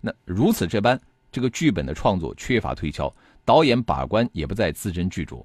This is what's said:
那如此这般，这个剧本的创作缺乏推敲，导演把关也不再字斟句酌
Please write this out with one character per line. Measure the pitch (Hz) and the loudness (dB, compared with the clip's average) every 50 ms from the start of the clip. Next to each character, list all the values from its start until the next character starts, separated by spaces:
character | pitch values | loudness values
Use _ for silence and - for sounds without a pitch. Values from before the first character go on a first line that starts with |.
那 | - - - _ _ | -8 -8 -10 _ _
如 | - 90 95 131 214 | -6 -2 2 2 2
此 | 226 - - | 2 2 -2
这 | 82 - 107 | -2 -2 2
般， | 98 120 127 131 _ _ _ _ _ _ | 2 2 2 2 _ _ _ _ _ _
这 | - 131 | -6 -2
个 | 120 127 | -2 -2
剧 | - - 170 151 | -2 2 2 2
本 | 104 85 69 | 2 2 -2
的 | 65 76 | -4 -6
创 | - - 123 101 90 | 0 0 0 0 0
作 | 80 62 - | -2 -6 -8
缺 | - - - 127 113 | -10 -4 0 0 0
乏 | - 65 62 | 0 -2 -6
推 | - - 76 | -4 -6 -6
敲， | - - 73 69 - - _ _ _ - _ | -4 -4 -6 -6 -6 -10 _ _ _ -6 _
导 | - 117 151 | 4 6 6
演 | 165 139 117 127 | 6 6 4 2
把 | 117 - 78 67 65 | 2 0 -2 -2 -2
关 | 64 - 110 120 120 | 0 0 0 0 0
也 | _ - 76 | _ -6 -6
不 | 67 | -4
再 | - 101 107 85 | -2 -2 -2 -2
字 | 76 - - 104 | -2 -4 -6 -6
斟 | 82 87 87 92 | -4 -2 -4 -2
句 | - - 80 | -2 -4 -8
酌 | - - 60 | -8 -10 -16